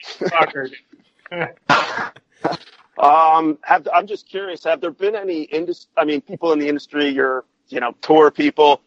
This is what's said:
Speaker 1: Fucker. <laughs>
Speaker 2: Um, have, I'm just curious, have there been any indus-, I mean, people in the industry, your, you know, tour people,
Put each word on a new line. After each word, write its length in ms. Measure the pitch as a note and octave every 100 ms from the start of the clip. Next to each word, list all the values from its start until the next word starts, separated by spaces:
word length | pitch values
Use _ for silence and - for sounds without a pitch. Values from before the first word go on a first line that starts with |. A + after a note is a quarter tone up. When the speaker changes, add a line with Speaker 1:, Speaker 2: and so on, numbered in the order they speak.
Speaker 1:
Fucker. 640 | - - F3+ E3 D3+ C#3+ C3 - _ _ _ _ -
<laughs> 800 | F3 D#3+ - - C#3 - - - - _ _ - - - _ _ -
Speaker 2:
Um, 580 | C#3+ D#3+ D#3+ D#3+ D#3 D3+
have, 260 | - F3+ C#3
I'm 120 | E3+ G3+
just 220 | G3 _
curious, 360 | F#3+ G3 E3
have 180 | D#3+ D3+
there 80 | E3+
been 260 | D3+ G3+ G#3+
any 260 | F#3+ D#3+
indus-, 420 | D3+ D3+ E3+ F3 _ -
I 80 |
mean, 160 | D3+ C#3+
people 320 | - F3 E3
in 60 | D3+
the 100 | D3
industry, 400 | D3 - D3 C#3+
your, 380 | C3+ C3 C3 - _ _
you 120 | B2+
know, 120 | A#2+ -
tour 280 | - D#3 D3+
people, 520 | - D3 D3+ D3 C#3